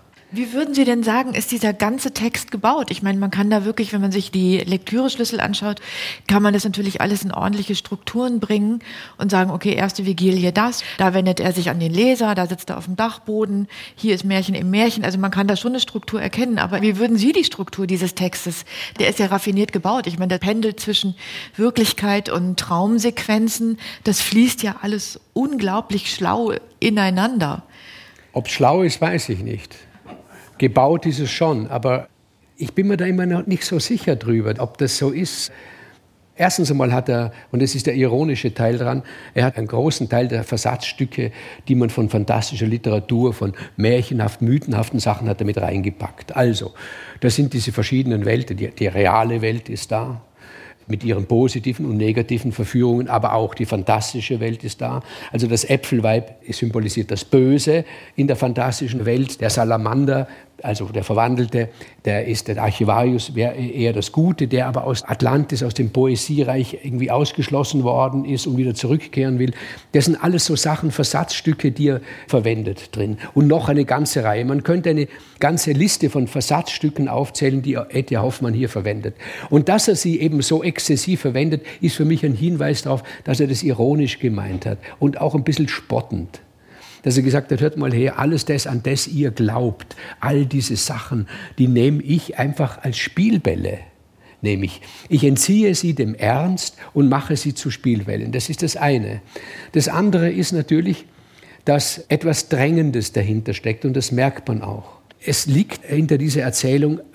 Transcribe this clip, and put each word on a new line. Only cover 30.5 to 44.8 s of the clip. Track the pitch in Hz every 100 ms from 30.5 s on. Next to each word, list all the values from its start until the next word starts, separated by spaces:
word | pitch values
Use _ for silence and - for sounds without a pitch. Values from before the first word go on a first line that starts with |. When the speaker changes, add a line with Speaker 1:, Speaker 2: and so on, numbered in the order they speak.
| -
Speaker 2:
Gebaut | 131 120 135 165
ist | 170 139
es | 139
schon, | - 165 131 107
aber | 123 127 127 - _ _ _ _ -
ich | 147
bin | - 196
mir | 196
da |
immer | 180 185 180
noch | 175 185
nicht | 185
so | - 165
sicher | - 240 - 127
drüber, | 110 113 107 110
ob | 120 -
das | 135 -
so | 139
ist. | 139 185 - - - - - - - _ _ _
Erstens | - 175 - 147
einmal | 139 131
hat | 123 127
er, | 120 117 - -
und | 120
das | 135
ist | 135 143
der |
ironische | 131 131 120 156 135 127
Teil | 110 113 120
dran, | 123 131 - - -
er | -
hat | 127 123
einen | 110
großen | 117 151 - 120
Teil | 120 123
der | 117
Versatzstücke, | 107 - 117 127 - - 131 - 120 - - - -
die |
man | 131 117
von | 117 110
fantastischer | 110 101 113 107 117 110
Literatur, | 113 - 107 95 117 123
von | 107 104 98 - -
märchenhaft, | 107 123 120 123 107 -
mythenhaften | 117 143 - 107